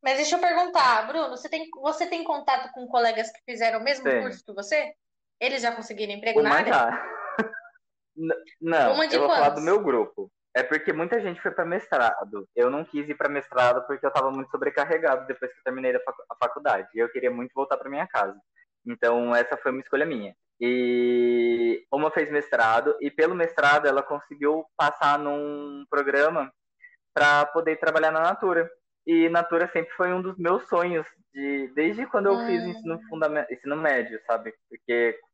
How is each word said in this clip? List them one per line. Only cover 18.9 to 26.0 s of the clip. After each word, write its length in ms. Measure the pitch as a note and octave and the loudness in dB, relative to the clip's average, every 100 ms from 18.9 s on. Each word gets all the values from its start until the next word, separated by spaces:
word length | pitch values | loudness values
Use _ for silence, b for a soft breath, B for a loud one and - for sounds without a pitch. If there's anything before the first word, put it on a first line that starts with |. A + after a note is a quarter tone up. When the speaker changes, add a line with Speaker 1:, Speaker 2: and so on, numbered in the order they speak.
| A#2+ A#2+ A#2+ A#2+ A#2+ | -2 2 2 2 2
Speaker 2:
essa 200 | A#2+ D3 | 0 -2
foi 140 | C#3+ | -4
uma 100 | C3 | -4
escolha 240 | C3+ C3+ D#3 | -2 -2 0
minha. 300 | C3 G2+ - _ _ | -4 -8 -16 _ _
E 1200 | A#2+ B2 B2 B2 A#2+ A#2+ A#2+ A#2+ A#2+ A#2 A#2 A2+ _ | -2 0 0 2 2 2 2 2 2 2 0 0 _
uma 200 | C#3 D3+ | -2 0
fez 180 | D#3+ D3+ | 0 0
mestrado, 680 | D3 C#3+ B2 A2+ A#2 C3 D3 | -2 0 2 4 4 2 -2
e 80 | C#3+ | -4
pelo 240 | - D#3+ | 0 0
mestrado 540 | F3+ E3 E3 C#3+ D3 C#3+ | 2 -2 2 4 4 4
ela 160 | C3+ | 0
conseguiu 600 | C#3 D3 - D3 C#3+ D#3 D#3 _ | -2 -8 -10 -4 0 0 -4 _
passar 400 | D3 D3+ D3+ C#3+ | -2 2 0 2
num 680 | D3 C#3+ D3 D3 D3 C#3+ C#3 | 0 -4 -6 -8 -12 -14 -4
programa 640 | C#3+ | -2